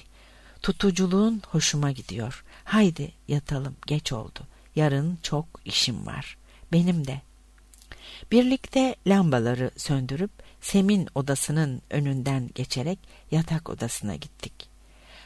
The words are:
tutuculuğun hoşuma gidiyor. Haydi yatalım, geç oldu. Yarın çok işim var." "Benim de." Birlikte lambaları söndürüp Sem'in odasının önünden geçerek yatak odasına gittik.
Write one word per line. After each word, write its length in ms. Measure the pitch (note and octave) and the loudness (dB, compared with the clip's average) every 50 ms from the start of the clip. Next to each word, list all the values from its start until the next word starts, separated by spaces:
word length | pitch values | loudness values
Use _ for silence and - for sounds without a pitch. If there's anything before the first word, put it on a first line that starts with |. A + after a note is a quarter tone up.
| - - - - - - - - - - - - - | -14 -20 -20 -20 -20 -20 -20 -20 -20 -20 -18 -6 -4
tutuculuğun 800 | G3 F#3 - - G3+ F3 F3+ F#3+ F3+ F#3 G3 G#3+ A3+ A#3 G#3 - - | -4 -2 2 2 2 4 2 2 2 4 4 4 2 2 -2 -4 -2
hoşuma 420 | - D#3+ - - - D3 D3 C#3 | -2 0 0 0 0 0 0 0
gidiyor. 540 | C3+ B2 - - F2 A#2 A2 A#2 - - - - - - - | -2 -4 -8 -10 -8 -6 -6 -8 -8 -12 -16 -20 -20 -18 -6
Haydi 480 | - G3+ A3 G#3 F3 E3 - C#3+ - - - - - | 0 4 4 4 4 4 0 -6 -10 -12 -16 -6 -2
yatalım, 480 | D3 D3 - - D3 C3 C3+ C3+ C#3 - - | -2 -2 -2 -2 -4 -4 -4 -6 -10 -12 -6
geç 260 | - C#3+ D3 - - C3 | -4 -2 -2 -2 -4 -6
oldu. 280 | A2 - - - - C3 - - - - - - | -6 -8 -10 -14 -16 -18 -18 -20 -20 -20 -4 0
Yarın 420 | D#3+ D3+ D3 C#3 C#3 D3 E3+ F3+ E3 - | 2 2 4 4 2 0 0 -2 -4 -4
çok 240 | - D#3 D3 D#3+ - - - - | -2 -2 -2 -4 -6 -12 -16 -12
işim 420 | - - - - - A2+ - - | -4 -2 0 0 0 -2 -4 -6
var." 300 | - - - - - - - - - - - - - E3+ | -8 -8 -10 -10 -12 -16 -18 -20 -20 -20 -20 -6 0 2
"Benim 340 | E3+ F3 F3+ F3+ D#3+ C#3+ | 4 4 4 2 0 -2
de." 140 | C3+ C3+ C#3 - - - _ _ _ _ - - _ - - - - - - - - - - - - G#3+ | -4 -6 -10 -12 -18 -20 _ _ _ _ -20 -20 _ -20 -20 -20 -20 -20 -20 -20 -20 -20 -18 -4 4 4
Birlikte 640 | A#3+ B3 B3+ C4+ - - - - C4 C4 C4 - - _ | 6 6 6 2 0 -2 -2 0 2 2 2 0 -2 _
lambaları 640 | F3+ G3 G3 F#3 D#3 C3+ A#2+ A2+ A#2+ B2 A#2+ B2+ - - | 4 4 6 6 4 4 2 2 2 0 0 -2 -4 -4
söndürüp 540 | - - - C3+ C3+ B2+ B2+ C3+ D3+ F#3+ G#3+ - - - - - - | -8 -4 -2 -2 0 0 -2 -4 -4 -4 -6 -6 -12 -20 -20 -20 -14
Sem'in 480 | - - - G3 F#3+ G3 G#3 F#3+ D#3 - - | -6 0 2 4 4 6 4 4 2 0 -2
odasının 680 | C#3 C3 C#3 C#3 - - - D3+ D#3+ D#3 C#3 B2+ - - - | -2 0 0 0 0 0 0 0 0 0 0 -2 -6 -8 -4
önünden 600 | - D3 C#3+ C#3 C3+ C3 B2 C#3 C3+ C3 B2 - - | -2 0 0 0 0 -2 -2 -2 -2 -2 -4 -6 -6
geçerek 440 | - C3 - - C3 B2 E3 F#3+ - - - - - - - | -8 -6 -4 -4 -4 -4 -4 -4 -6 -10 -16 -20 -20 -8 -2
yatak 400 | D3+ D#3+ D#3+ - E3 D#3 - - | 0 0 0 0 -2 -4 -4 -6
odasına 440 | - - A#2 A#2+ - - - G#2 F#2 | -8 -6 -6 -6 -6 -6 -6 -6 -8
gittik. 380 | C#2+ D3 - - - - - - - - - - - - - - - - - - - - | -8 -10 -14 -16 -16 -16 -16 -16 -18 -20 -20 -20 -20 -20 -20 -20 -20 -20 -20 -20 -20 -20